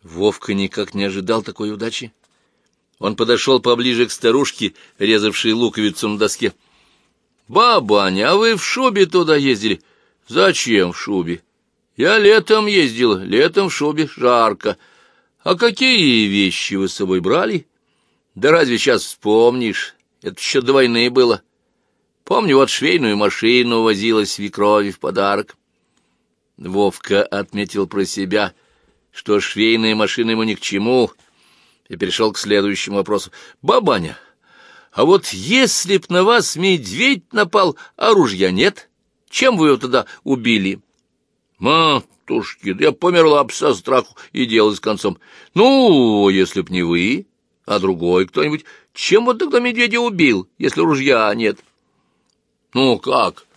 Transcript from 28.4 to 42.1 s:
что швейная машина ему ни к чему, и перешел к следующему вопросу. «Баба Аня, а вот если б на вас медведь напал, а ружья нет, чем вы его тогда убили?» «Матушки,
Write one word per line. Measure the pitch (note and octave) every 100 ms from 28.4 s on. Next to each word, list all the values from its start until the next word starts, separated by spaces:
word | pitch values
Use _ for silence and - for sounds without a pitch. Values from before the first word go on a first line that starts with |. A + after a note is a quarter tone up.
| G2 _ _ _ _ _ _
что | - - G#2
швейная | - G2+ A2 A2+ A2
машина | A2 G#2+ - A2+
ему | A2
ни | A2
к | G2
чему, | - G2 A2 B2+ A2+ _ _ _ _ _ _ _ _
и | F#2+
перешел | F#2+ - A2
к | G2
следующему | G2+ G#2 G2+ F#2+ - G2+
вопросу. | F#2+ G#2 - - - _
«Баба | C#3+ B3 F#3
Аня, | A2 D#2+ B1 _ _ _ _ - - _
а | - C#3+
вот | F#3+ -
если | F#2 A2 B3 B3+ - E3+ G3
б | -
на | F3
вас | F#3+ A#3 - D3+
медведь | F#3+ F3 G#2 A#2 B3+ A#3+ _
напал, | A3 F#3+ G#3 F#3 C3+ - -
а | A3+
ружья | G#3 C3 F#2+ F#2
нет, | F#2 F3+ - _ _ _ _ _
чем | - C4 G#3
вы | D#3
его | B2+
тогда | B2+ B2 - -
убили?» | - C3 A#2 A2 F#2+ G2 _ _ _ _ _ _ _ _
«Матушки, | B2 D#3+ D#3+ C3+ -